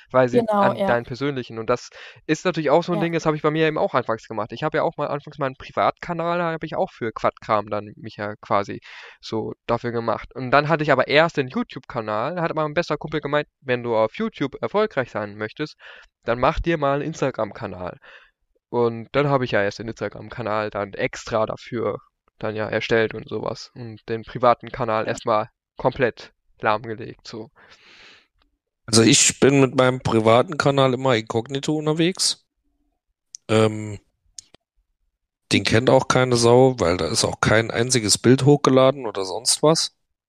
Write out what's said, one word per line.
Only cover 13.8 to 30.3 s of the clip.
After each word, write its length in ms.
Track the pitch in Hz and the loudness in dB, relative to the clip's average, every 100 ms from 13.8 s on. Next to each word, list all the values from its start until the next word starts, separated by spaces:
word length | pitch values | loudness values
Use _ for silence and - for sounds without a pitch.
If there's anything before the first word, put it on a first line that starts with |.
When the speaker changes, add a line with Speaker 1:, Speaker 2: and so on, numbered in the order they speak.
Speaker 1:
du 120 | 120 110 | 0 2
auf 200 | 110 - | 0 0
YouTube 400 | 220 - 139 - | -6 -4 -6 -4
erfolgreich 500 | 123 202 214 - - | -4 0 0 -2 -4
sein 240 | 104 104 104 | -6 -8 -8
möchtest, 380 | 107 - 151 - - - - _ | -8 -8 -10 -12 -20 -20 -20 _
dann 160 | - 120 | -6 0
mach 200 | 131 - | 0 0
dir 180 | - 165 | -2 0
mal 180 | 139 139 | 0 0
einen 80 | 147 | -4
Instagram-Kanal.“ 880 | 160 139 120 107 - 104 92 90 - - - _ _ _ _ _ | -4 -4 -2 -6 -6 -10 -8 -10 -12 -18 -20 _ _ _ _ _
Und 400 | 120 117 117 113 | -2 0 -2 -4
dann 160 | 135 147 | -2 2
hab 120 | 139 | 2
ich 100 | 123 | 0
ja 100 | 107 | 0
erst 160 | 101 - | 0 -4
den 100 | 113 | -10
Instagram-Kanal 800 | - 104 113 110 - 110 107 107 | -8 -8 -10 -14 -10 -4 -4 -4
dann 240 | 104 101 | -4 -6
extra 520 | 101 127 - - 113 107 | -6 -6 -8 -4 -2 -2
dafür 540 | - - 117 110 98 - _ _ _ | -4 -8 -4 -4 -6 -12 _ _ _
dann 160 | 107 107 | -8 -6
ja 140 | 107 | -4
erstellt 440 | 110 - 113 110 | -4 0 2 0
und 140 | 110 110 | -4 -10
sowas 440 | 110 - - - 135 | -8 -6 -8 -12 -16
und 320 | 117 110 - | -16 -14 -8
den 140 | 113 | -8
privaten 480 | 110 - 120 117 117 | -8 0 2 2 -2
Kanal 340 | - 120 110 110 | -8 -2 -2 -2
Speaker 2:
Ja. 40 | |
Speaker 1:
erstmal 400 | 107 - 107 110 _ _ - | -4 0 0 0 _ _ -6
komplett 560 | 135 - 123 - - _ _ _ | -4 0 -2 -2 -12 _ _ _
lahmgelegt, 680 | 117 107 113 107 110 - - | -2 -2 -4 -10 -12 -16 -16
so. 220 | 113 110 _ - - _ - - - _ _ _ _ _ _ - | -16 -16 _ -20 -20 _ -20 -20 -20 _ _ _ _ _ _ 0
Speaker 3:
Also 160 | 110 | 4
ich 380 | 113 147 - - | 6 6 4 4
bin 220 | 139 139 | 4 6
mit 140 | 131 135 | 4 4
meinem 260 | 127 127 | 2 2
privaten 560 | - 113 110 | 0 2 6